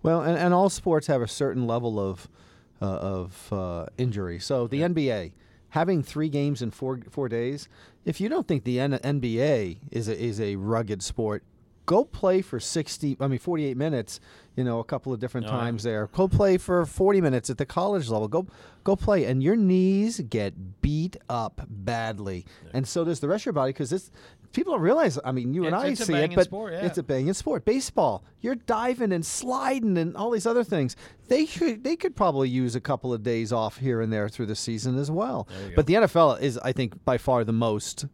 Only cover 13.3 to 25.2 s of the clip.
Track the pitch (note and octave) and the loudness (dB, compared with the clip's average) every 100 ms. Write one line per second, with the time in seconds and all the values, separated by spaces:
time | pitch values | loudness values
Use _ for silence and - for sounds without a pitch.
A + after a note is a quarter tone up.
13.3 | B2+ - E3+ C#3+ B2+ D#3 C3+ G#2 - - | -2 -2 -2 -2 -2 0 -2 -4 -12 -18
14.3 | - _ - B2+ A#2 A2+ C3+ C3+ A#2+ B2 | -20 _ -4 -2 -2 -4 -6 -4 -6 -4
15.3 | B2+ A2 B2+ A#2 A#2 A2+ G#2+ G#2+ - F#3+ | -6 -4 -2 -2 -2 -2 -2 -2 0 2
16.3 | - G3 F#3 - F3+ D#3 - F#3+ G3 D#3+ | 4 4 4 2 0 0 2 4 6 4
17.3 | B2+ - B2 C#3 - F#3+ G3 A#2+ A2 G#2+ | 2 -2 -6 -2 -2 0 -2 0 -2 0
18.3 | - F#3+ - - - - F#3+ - G3 A#2 | -2 -2 -14 -20 -4 0 2 4 2 4
19.3 | C3 C#3 A3+ F#3+ F#3 F#3 G3 A3 A#3 A#2+ | 2 4 4 6 6 4 4 0 -2 -2
20.3 | A2+ G2+ E2+ F#2 F#2+ C#3+ D3+ F3 - - | -2 -2 -6 -14 -2 0 0 -2 -8 -6
21.3 | A#2+ G#2+ - - G#2+ F#2+ A#2 A2+ G#2 G2 | -4 -4 -10 -14 -8 -4 -4 -4 -6 -8
22.3 | F2+ - - D#2+ C3 C3 F3 E3 D#3+ C#3+ | -8 -12 -20 -8 -6 -2 -2 -2 -2 -2
23.3 | G#3 C4+ D3+ C3 C3+ B2+ F#3 - - - | -2 -2 0 -2 -2 -4 -4 -6 -20 -20
24.3 | _ - - F#4+ C4+ E3 D4+ D4+ B2+ | _ -6 -4 0 2 4 4 2 0